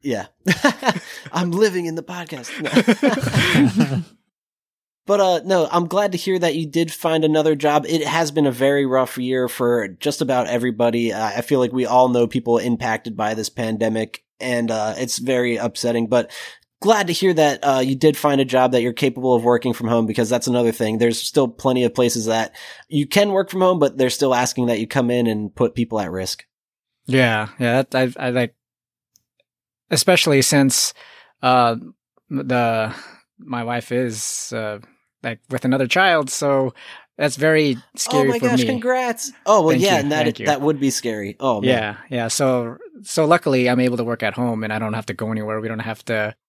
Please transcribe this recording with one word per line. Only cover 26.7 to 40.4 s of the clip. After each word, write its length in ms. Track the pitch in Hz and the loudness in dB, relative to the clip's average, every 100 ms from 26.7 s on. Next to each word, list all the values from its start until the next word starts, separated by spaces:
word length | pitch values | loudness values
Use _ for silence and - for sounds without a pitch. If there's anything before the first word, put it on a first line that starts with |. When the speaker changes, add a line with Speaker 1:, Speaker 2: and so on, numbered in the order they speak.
| _ _ _ | _ _ _
Speaker 2:
Yeah, 440 | - 131 123 110 107 - | -2 2 2 2 -4 -4
yeah, 220 | 123 123 | 0 0
that, 120 | 131 135 127 123 | 0 0 -2 -2
I, 100 | 127 | -4
I 20 | |
like, 240 | 123 120 _ _ _ _ _ _ _ _ _ _ _ _ _ _ | -2 -4 _ _ _ _ _ _ _ _ _ _ _ _ _ _
especially 500 | 160 - 180 - 139 | 0 4 4 4 2
since, 540 | 127 147 135 - - - - - - _ | 4 4 4 2 -2 -6 -20 -20 -20 _
uh, 340 | 127 127 120 113 - - _ _ _ | 2 4 4 0 -8 -20 _ _ _
the, 640 | 139 135 123 120 113 110 - - - _ _ | -8 -2 0 0 0 -4 -6 -18 -20 _ _
my 260 | - 123 | -12 -8
wife 280 | 117 120 - | -6 -6 -4
is, 580 | 123 123 110 - - - 113 | -4 -4 -6 -8 -8 -8 -8
uh, 220 | 110 104 104 _ _ _ | -8 -10 -14 _ _ _
like, 180 | 117 113 _ | -10 -10 _
with 160 | 131 | -4
another 220 | 131 131 131 | 0 0 2
child, 420 | 180 190 165 131 | 2 4 4 0
so 460 | - 143 139 131 - - - _ - | -2 0 2 0 -4 -20 -20 _ -4
that's 200 | 147 131 | -4 0
very 420 | 156 156 151 123 - - | 2 4 2 -2 -8 -8
scary 320 | - - - | -2 2 2
Speaker 1:
Oh 40 | |
my 60 | 240 | 2
Speaker 2:
for 100 | 247 | 2
Speaker 1:
gosh, 100 | 254 | 2
Speaker 2:
me. 80 | 240 | 2
Speaker 1:
congrats. 680 | 247 240 254 247 233 285 - - | 0 0 0 0 -4 -8 -10 2
Oh, 160 | 214 | 4
well, 80 | 160 | 6
Speaker 2:
Thank 100 | 160 | 4
Speaker 1:
yeah, 120 | 196 | 4
Speaker 2:
you, 60 | 175 | 2
Speaker 1:
and 120 | 143 | 0
that, 120 | 151 | 0
Speaker 2:
thank 140 | 156 - | 0 -2